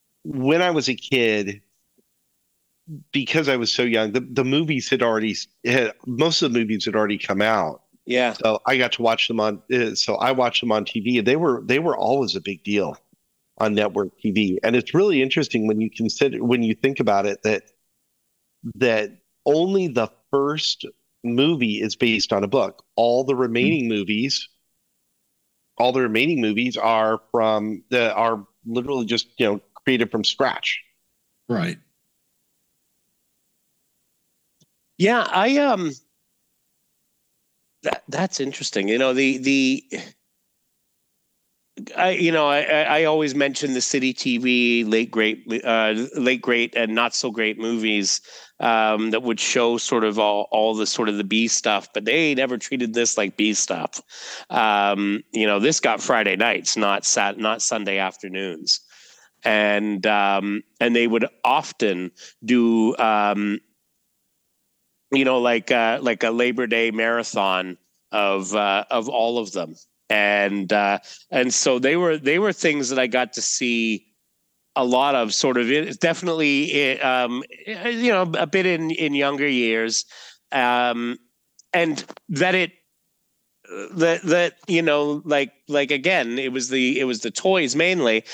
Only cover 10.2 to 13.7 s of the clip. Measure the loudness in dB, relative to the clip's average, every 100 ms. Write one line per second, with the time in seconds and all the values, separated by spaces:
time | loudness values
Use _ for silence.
10.2 | 0 2 0 0 0 0 -2 -4 0 0
11.2 | 2 2 2 0 0 0 0 0 0 0
12.2 | 0 -4 -6 -8 -2 0 0 -4 _ _
13.2 | _ _ _ -4 0